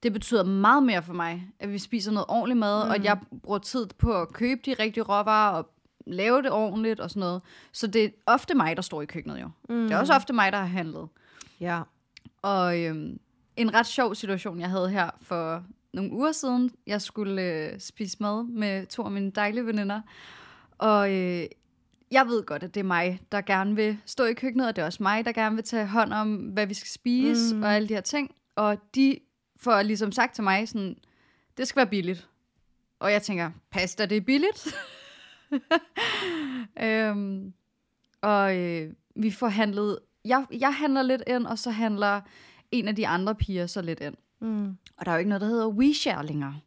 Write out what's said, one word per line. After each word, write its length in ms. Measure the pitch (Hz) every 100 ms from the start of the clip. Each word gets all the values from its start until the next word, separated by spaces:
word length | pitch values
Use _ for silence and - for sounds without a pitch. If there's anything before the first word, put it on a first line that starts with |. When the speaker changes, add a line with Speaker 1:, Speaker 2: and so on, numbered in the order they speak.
Speaker 1:
Det 100 | 240
betyder 300 | 214 - 226
meget 400 | 185 196 208 277
mere 200 | 269 196
for 100 | 170
mig, 340 | 175 170 170 185 -
at 120 | 202
vi 60 | 202
spiser 320 | 190 233 196
noget 140 | 214 -
ordentligt 300 | 220 220 247
mad, 220 | 214 208
og 140 | 220 214
at 60 |
Speaker 2:
Mm. 40 | 202
Speaker 1:
jeg 120 | 208 - -
bruger 160 | - 202
tid 260 | - 262 214 -
på 240 | 226 208
at 120 | 165
købe 280 | - 240 254 -
de 80 |
rigtige 300 | 254 220 214
råvarer, 500 | 220 202 208 214 214 175
og 140 | 170 _ _ _ -
lave 340 | 180 208 254
det 100 | 269
ordentligt 480 | 208 214 202 220 220
og 100 | 196
sådan 100 | 208
noget. 220 | 185 180 - - -
Så 160 | - 226
det 180 | 214 214
er 40 | - -
ofte 280 | 240 -
mig, 220 | 285 160 165
der 40 |
står 200 | 185 156
i 40 | 147
køkkenet 360 | 165 151 139
jo. 80 | 135 - -
Speaker 2:
Mm. 60 | 233
Speaker 1:
Det 80 | 226
er 60 | 190
også 160 | 277
ofte 200 | 269 269
mig, 180 | 240 196
der 60 | 202
har 80 | 190
handlet. 420 | 185 165 156 165 _ _ - - _
Speaker 2:
Ja. 220 | 175 170 160 _ _ - - _
Speaker 1:
Og, 400 | 196 196 180 175
øhm, 360 | 165 160 151 - _ _ _ -
en 180 | 233
ret 120 | 214 233
sjov 280 | - 240 202
situation, 440 | 208 196 208 175
jeg 100 | 175
havde 200 | 190 185
her 200 | 196 170 -
for 420 | - 175 160 165 180 - _
nogle 180 | - 196
uger 200 | 202 294
siden. 400 | 311 269 247 247 - -
Jeg 140 | 208
skulle, 400 | 196 - 202 196
øh, 380 | 180 160 156 -
spise 380 | - - 202 -
mad 240 | 208 214
med 420 | 240 233 208 196 185
to 180 | - 208
af 60 |
mine 200 | 202 196
dejlige 340 | 190 208 220 233
veninder. 360 | 214 196 208 214 - - - - - _ _
Og, 360 | 220 208 202
øh, 300 | 190 180 175 160 - _ _ _ _ _
jeg 160 | 262 262
ved 160 | 233
godt, 200 | 196 147
at 100 | 180
det 60 | 208
er 40 |
mig, 380 | 190 175 175 185 -
der 100 | 202
gerne 340 | 196 190 196 214
vil 220 | 214 208 -
stå 180 | -
i 100 | 247
køkkenet, 340 | 233 262 240 247
og 80 | 214
det 60 |
er 40 | 160
også 180 | -
mig, 220 | 196 214 233
der 60 |
gerne 240 | 226 220 220
vil 80 |
tage 240 | 220 233 208
hånd 260 | 214 214
om, 220 | 208 214 214
hvad 320 | - 196 208
vi 60 |
skal 160 | 208 -
spise, 680 | - - 247 269 233 233 220
Speaker 2:
Mm. 80 |
Speaker 1:
og 120 | 214 208
alle 120 | 214
de 60 |
her 80 | 214
ting. 340 | 185 294 277 - _ -
Og 220 | 208 208 _ 254
de 240 | 269 277 _ _ _ _
får 240 | 240 214
ligesom 300 | 208 214 214
sagt 240 | 240 247 -
til 80 |
mig 240 | 202 190 220
sådan, 280 | 220 190 - _ _ _ _ _ -
"Det 100 | 254
skal 80 | -
være 80 | 240
billigt." 420 | 196 175 180 - _ _ _ _ _ _ _
Og 120 | 190
jeg 100 | 208
tænker, 300 | 208 190 170 170 _
"Pasta, 340 | 202 185 - 208
det 120 | 214
er 40 |
billigt." 540 | 202 269 359 427 - - - - - - - - _
<laughs> 40 | 285 - 330 330 - 466 403 381 339 294 254 220 -
Øhm, 680 | 220 220 220 208 196 196 190 - _ _ _ _ _ _
og, 360 | 208 208 196 190
øh, 360 | 175 170 156 - _ -
vi 160 | 220
får 160 | 190 247
handlet, 520 | 202 214 202 208 202 _ _ 208
jeg, 200 | 254 269
jeg 220 | 254 269 277
handler 260 | 294 269
lidt 220 | 262 262 -
ind, 180 | 247 233
og 120 | 220
så 120 | -
handler 500 | 220 226 202 202 202 196 - - - _
en 160 | 247 214
af 80 | 208
de 120 | 220
andre 280 | 170 190 214
piger 320 | - 185 175
så 140 | 202
lidt 180 | 170 160
ind. 140 | 147 - _ _
Speaker 2:
Mm. 360 | 226 214 202 185 - _
Speaker 1:
Og 80 | 180
der 60 |
er 40 | 165
jo 40 |
ikke 100 | 185
noget, 120 | 202
der 60 | 208
hedder 200 | 233 220
WeShare 580 | 202 269 294 294 196 151
længere. 300 | 151 139 143